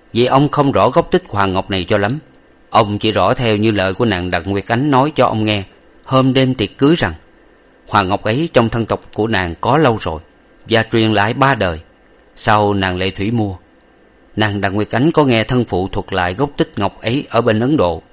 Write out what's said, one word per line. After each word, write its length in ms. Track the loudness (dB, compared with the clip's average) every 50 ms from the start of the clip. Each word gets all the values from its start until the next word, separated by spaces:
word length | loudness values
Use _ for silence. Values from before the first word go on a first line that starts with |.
| _ _ -2
vì 120 | 0 0
ông 240 | 2 2 2 2 2
không 240 | 0 0 0 2 2
rõ 160 | 2 2 2
gốc 200 | 2 0 0 0
tích 120 | 0 -2 -2 -2
hoàng 240 | -4 -2 -2 0 0
ngọc 180 | -2 -4 -4
này 140 | -4 -4 -2
cho 140 | 0 0 0
lắm. 200 | 0 -2 -4 -6 -10 -14 -20 -20 _ _ _ _ _ _
Ông 280 | 0 0 2 0 0 -2
chỉ 140 | -2 0 0
rõ 220 | 2 2 2 2
theo 220 | 0 0 0 0
như 140 | 2 2 0
lời 240 | 0 0 0 -2 -2
của 100 | 0 0
nàng 260 | 0 0 -2 -2 -2
Đặng 200 | -4 -4 -4 -4
Nguyệt 160 | -4 -4 -4
Ánh 240 | -2 -2 -2 0 2
nói 220 | 2 2 2 0 0
cho 120 | 2 2
ông 180 | 2 0 0 -2
nghe 180 | -2 -2 -2 -4 -8 -14 -20 _ _ _ _ -8
hôm 280 | -2 0 2 2 2 2
đêm 220 | 2 2 2 0
tiệc 240 | -2 -4 -4 -2 0
cưới 160 | 2 2 2
rằng 160 | 2 0 -2 -4 -6 -14 _ _ _ _ _ _ _ _ _ _ _ _
hoàng 220 | -2 0 0 2 2
ngọc 140 | 0 -2 -2
ấy 260 | -2 -2 -2 -2 0 2
trong 160 | 2 2 2
thân 180 | 0 -2 -4
tộc 160 | -4 -4 -6 -6 -8 -6
của 120 | -4 -2
nàng 280 | 0 0 0 -2 -2 -4 -4
có 180 | -2 0 2 2
lâu 200 | 2 2 0 0
rồi 200 | -4 -6 -8 -8 -10 _ _ _ _ _ _ _ -6 -2
và 160 | 0 0 0 0 0
truyền 200 | 2 2 2 2
lại 220 | 2 2 0 0
ba 200 | 0 0 0 0
đời, 240 | 0 -2 -2 -4 -6 -10 _ _ _ _ _ _ _ _ _ _
sau 380 | -6 -2 0 2 2 2 2 2
nàng 220 | 0 0 -2 -2
Lệ 140 | -2 -4 -4
Thủy 200 | -4 -4 -4 -4
mua. 260 | -2 -2 -2 -4 -6 -10 -14 _ _ _ _ _ _ _ _ _ _ _ _ _ -4
Nàng 240 | -2 -2 -2 -2 -2
Đặng 140 | -2 -2 -2
Nguyệt 160 | -2 -2 -2
Ánh 220 | 0 0 0 2 2
có 120 | 2 2
nghe 200 | 4 2 2 0
thân 200 | 0 0 -2 0
phụ 240 | 0 -2 -2 -2 -2
thuật 240 | -4 -6 -6 -4 -4
lại 220 | -2 -2 -2 -2
gốc 160 | -4 -4 -4 -2
tích 160 | -2 -4 -4 -4
ngọc 240 | -4 -4 -4 -4 -6
ấy 240 | -6 -4 -4 -4 -4 -2
ở 100 | -2 0
bên 200 | 2 2 2 0
Ấn 160 | 0 0 2
Độ, 260 | 2 0 0 -2 -4 -10 _